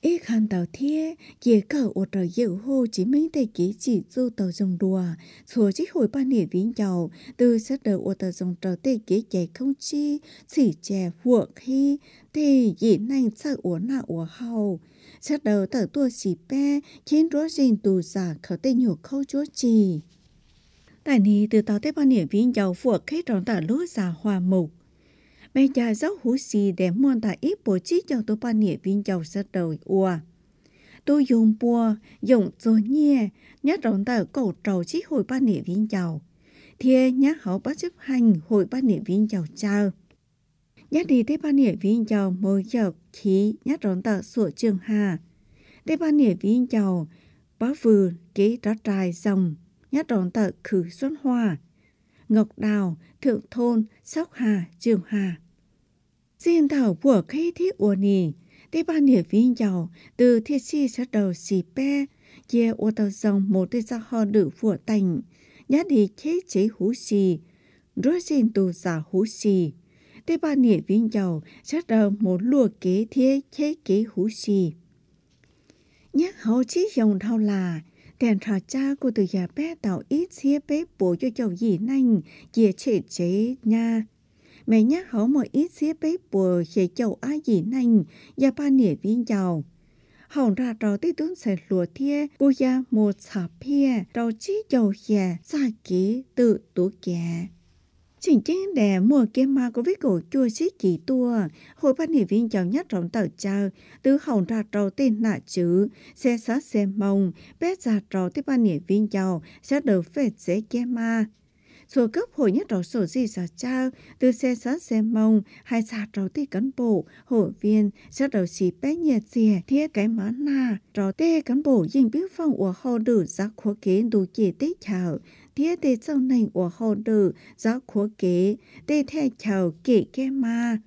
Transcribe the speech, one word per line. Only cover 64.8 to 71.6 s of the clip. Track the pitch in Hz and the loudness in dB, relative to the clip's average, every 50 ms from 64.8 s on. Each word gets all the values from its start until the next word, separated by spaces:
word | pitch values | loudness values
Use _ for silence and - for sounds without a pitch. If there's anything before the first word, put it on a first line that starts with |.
| _ | _
tành, | - 214 208 196 180 165 - - - _ _ _ _ _ - - _ | -2 0 0 0 0 -2 -2 -6 -10 _ _ _ _ _ -20 -4 _
nhá | 254 302 349 403 | 0 0 2 2
đi | 285 226 208 196 - | 4 4 4 2 0
khế | - - 294 330 349 359 | -8 -6 -4 -4 -4 -4
chế | - - 208 196 220 214 | -2 -2 0 0 0 -2
hú | - - 208 247 | -2 -2 -2 -2
xì, | - - - 214 202 196 185 175 156 - _ _ _ _ _ _ _ _ _ _ | -4 -4 -2 0 2 2 2 2 0 -6 _ _ _ _ _ _ _ _ _ _
rối | - 190 262 339 359 | -2 0 0 0 0
xin | 339 - 302 277 220 226 220 | -2 -2 0 2 2 2 2
tù | 202 196 185 | 0 0 0
giả | 170 - - 185 165 160 156 _ | -2 -4 -4 -4 -4 -4 -6 _
hú | - 185 214 | -2 -2 -2
xì. | 220 - - - 214 196 185 175 151 - - _ _ _ _ _ _ _ - _ | -2 -4 -2 0 2 2 2 2 0 -4 -10 _ _ _ _ _ _ _ -14 _
Tế | - 330 | -4 -4
ba | 330 - 311 285 | -2 -2 0 2
nỉ | 262 254 233 202 156 151 | 4 4 4 4 2 0
viên | - 190 220 233 214 220 | 0 0 0 0 0 -2
giàu, | 208 196 180 170 156 - - - - | -2 -2 -2 -4 -6 -8 -14 -20 -20